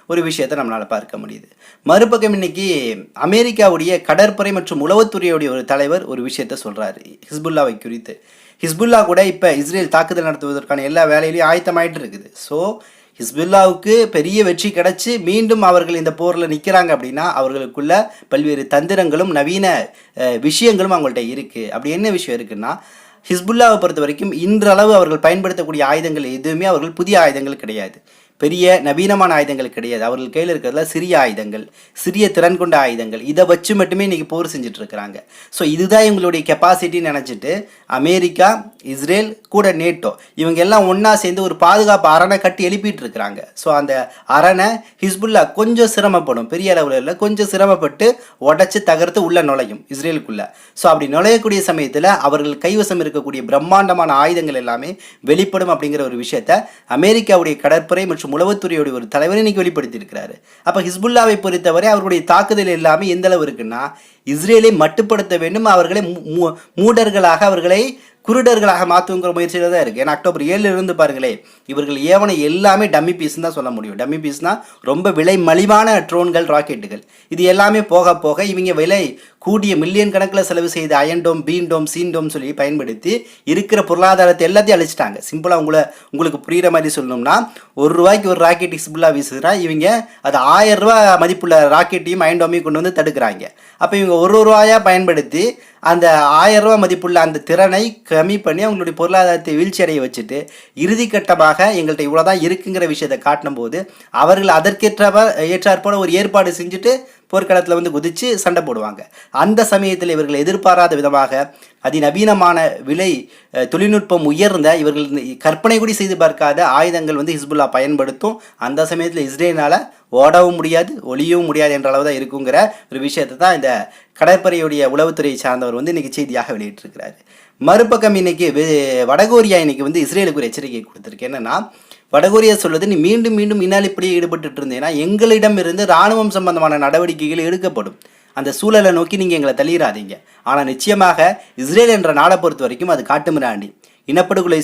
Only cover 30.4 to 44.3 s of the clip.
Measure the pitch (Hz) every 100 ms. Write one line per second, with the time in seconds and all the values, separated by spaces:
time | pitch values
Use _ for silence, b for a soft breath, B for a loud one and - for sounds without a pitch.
30.4 | 175 160 123 147 160 165 180 160 127 104
31.4 | 104 107 107 b b b - 196 202 175
32.4 | 170 180 175 151 127 117 113 110 131 156
33.4 | 175 - - 202 175 185 196 165 151 165
34.4 | 165 143 117 101 104 107 101 95 - B
35.4 | B - 160 160 185 220 214 196 180 165
36.4 | 156 - 175 180 175 175 160 143 127 107
37.4 | 135 190 202 b b 131 156 180 175 -
38.4 | 190 220 - _ 135 135 147 196 220 214
39.4 | _ 202 196 160 170 160 107 - b b
40.4 | 160 165 180 214 185 190 220 208 180 185
41.4 | 185 - 170 208 208 202 165 160 190 196
42.4 | 185 185 180 202 208 - 123 110 104 98
43.4 | - - 160 147 143 135 120 B B